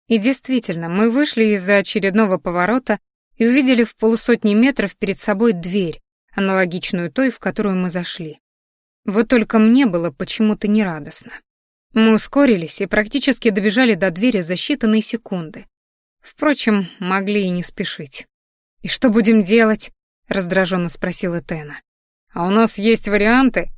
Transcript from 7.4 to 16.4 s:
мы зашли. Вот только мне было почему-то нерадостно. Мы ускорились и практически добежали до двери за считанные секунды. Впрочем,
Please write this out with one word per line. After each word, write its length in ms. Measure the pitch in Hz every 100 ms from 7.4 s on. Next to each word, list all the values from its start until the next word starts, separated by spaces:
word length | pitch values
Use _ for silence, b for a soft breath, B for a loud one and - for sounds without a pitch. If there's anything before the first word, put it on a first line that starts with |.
| 196 - 208 185
мы 120 | 180
зашли. 500 | 175 175 - 160 147 _ _ _ _ _ _ -
Вот 220 | 202 233
только 300 | 247 214 226
мне 300 | 220 247 269
было 240 | 175 170
почему-то 560 | - 185 - 214 208 208
нерадостно. 640 | 214 202 156 143 - - - _ _ _ _ _
Мы 200 | 226 220
ускорились 680 | 214 - 277 285 202 165 -
и 60 | 190
практически 640 | 214 214 277 262 254 240
добежали 460 | 202 208 202 254 196
до 160 | 190
двери 300 | 175 196 190
за 120 | 165
считанные 480 | 180 - 294 220 220
секунды. 640 | 208 226 - 185 156 - - _ _ _ _ _
Впрочем, 680 | - -